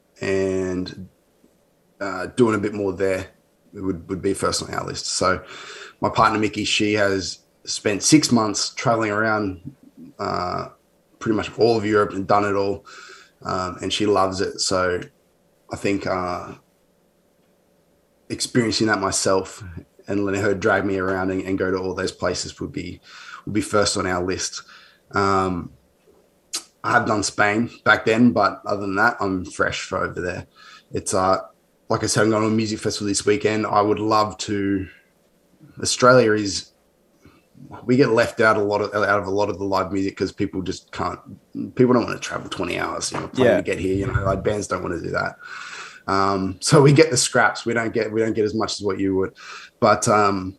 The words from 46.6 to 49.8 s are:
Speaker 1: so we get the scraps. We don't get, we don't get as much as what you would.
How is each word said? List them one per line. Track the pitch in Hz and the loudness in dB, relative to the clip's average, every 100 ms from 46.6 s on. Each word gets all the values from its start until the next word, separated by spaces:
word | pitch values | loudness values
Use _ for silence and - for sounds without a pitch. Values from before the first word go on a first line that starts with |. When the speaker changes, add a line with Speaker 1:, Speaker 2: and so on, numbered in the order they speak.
Speaker 1:
so | - 156 | 6 8
we | 139 | 8
get | 143 156 | 8 6
the | 117 | 4
scraps. | - 123 104 - 117 | 2 4 2 2 -2
We | |
don't | 117 110 | -2 -2
get, | 113 107 | -2 -2
we | 107 | 0
don't | 110 | 0
get | 110 | 0
as | 107 | 0
much | 107 98 | 0 -4
as | - | -4
what | 101 95 | -4 -2
you | 98 95 | 0 0
would. | 95 - - - - _ | -2 -6 -18 -18 -20 _